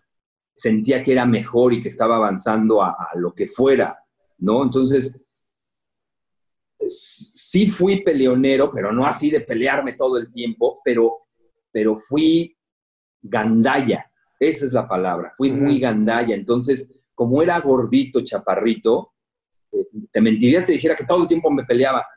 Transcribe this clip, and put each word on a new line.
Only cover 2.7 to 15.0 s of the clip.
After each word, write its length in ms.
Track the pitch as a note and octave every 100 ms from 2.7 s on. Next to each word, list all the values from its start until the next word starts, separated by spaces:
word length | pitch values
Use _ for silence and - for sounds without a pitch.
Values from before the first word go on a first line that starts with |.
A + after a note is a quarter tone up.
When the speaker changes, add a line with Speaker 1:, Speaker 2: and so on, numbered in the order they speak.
| A2
Speaker 1:
a, 100 | F#2
a 260 | E2 E2 E2+
lo 160 | F2
que 140 | - G2+
fuera, 520 | - C3+ B2+ F2+ - _ _ _ -
¿no? 240 | F#3 A#2+
Entonces, 540 | C3+ C3 C3 C#3 C3 - _ _ _ _ _ _ _ _ _ _ _ _ _ _ _ -
s-, 540 | G4+ - - - -
sí 360 | - - F#3 G#3
fui 320 | - F3+ G3
peleonero, 680 | - D3 C3 B2+ C3+ C3+ C#3
pero 180 | B2 G2+
no 140 | A#2 C#3
así 260 | D3+ D3
de 80 | D3+
pelearme 540 | - A2+ C3 C#3 C3+
todo 240 | A#2 C3 B2+
el 120 | A#2
tiempo, 520 | A#2+ A#2 A2+ A#2+ -
pero, 440 | - A#2 A2+ - _ _ _ _ _
pero 240 | A2 G#2+ G#2+
fui 640 | - C#3+ D#3+ E3 E3+ _ _ _ _ _ _ _
gandalla, 920 | G2+ A2 A2 A2+ A#2 C#3+ B2+ G2 - _ _ -
esa 280 | D3 - C3+
es 80 |
la 140 | A#2+ -
palabra, 440 | F#2